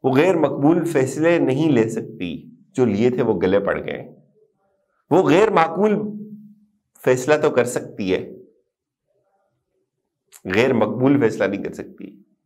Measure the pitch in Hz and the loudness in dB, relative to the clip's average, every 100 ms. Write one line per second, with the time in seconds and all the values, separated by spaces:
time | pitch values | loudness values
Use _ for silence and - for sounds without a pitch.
0 | 135 131 175 175 147 - 143 175 - 143 | 2 2 2 2 0 0 2 2 0 0
1 | 131 151 160 170 135 131 160 127 110 110 | -2 0 2 2 2 0 2 2 2 -2
2 | - - 90 76 - - _ - 123 98 | -10 -10 -10 -10 -14 -20 _ 0 0 4
3 | 123 127 117 98 92 98 98 78 78 76 | 0 2 0 0 2 2 0 -4 -6 -10
4 | - - _ _ _ _ _ _ _ _ | -12 -20 _ _ _ _ _ _ _ _
5 | _ 160 156 160 214 190 160 135 214 202 | _ 2 4 4 4 2 0 0 0 0
6 | - - - - - - _ _ _ _ | -4 -10 -16 -18 -20 -20 _ _ _ _
7 | - 127 127 151 151 127 117 151 - - | 0 0 2 2 2 0 -2 -4 -10 -8
8 | 95 92 - - - _ _ _ _ _ | -2 -2 -4 -16 -20 _ _ _ _ _
9 | _ _ _ _ _ _ _ _ _ _ | _ _ _ _ _ _ _ _ _ _
10 | _ _ _ - - 95 131 120 107 117 | _ _ _ -18 -4 0 0 0 -2 0
11 | 127 139 113 - 101 98 - - - - | 2 2 0 0 -4 -4 -8 -12 -16 -16
12 | - - _ _ | -20 -20 _ _